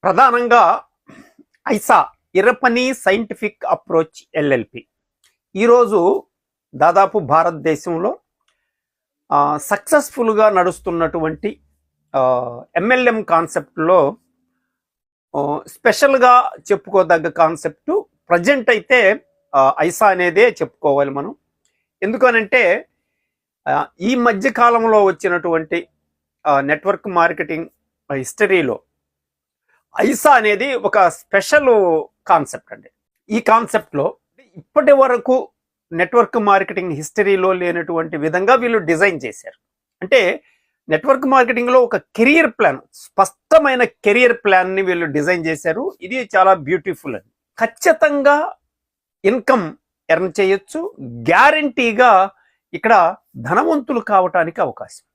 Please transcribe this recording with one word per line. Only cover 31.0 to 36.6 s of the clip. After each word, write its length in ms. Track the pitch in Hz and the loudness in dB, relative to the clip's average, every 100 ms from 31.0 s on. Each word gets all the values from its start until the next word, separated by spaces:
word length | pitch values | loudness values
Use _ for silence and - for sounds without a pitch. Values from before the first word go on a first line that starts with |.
| 180 | 2
స్పెషల్ 960 | - _ 196 190 294 269 226 185 160 - _ - | 0 _ -4 2 0 4 2 2 0 -4 _ 0
కాన్సెప్ట్ 460 | 170 139 - _ | 0 0 -12 _
అండి. 160 | 107 _ _ _ _ _ | -20 _ _ _ _ _
ఈ 100 | 214 | -4
కాన్సెప్ట్లో 760 | - 220 196 220 - 147 151 - _ _ 269 185 | 2 0 2 -4 -4 -4 -4 -6 _ _ _ -20
ఇప్పటి 340 | - 285 277 | -4 -2 4
వరకు 580 | 277 269 240 240 254 - _ _ _ _ | 4 4 0 0 -2 -2 _ _ _ _
నెట్వర్క్ 480 | 165 175 240 233 240 | -6 0 0 0 -2
మార్కెటింగ్ 520 | 208 196 | 2 0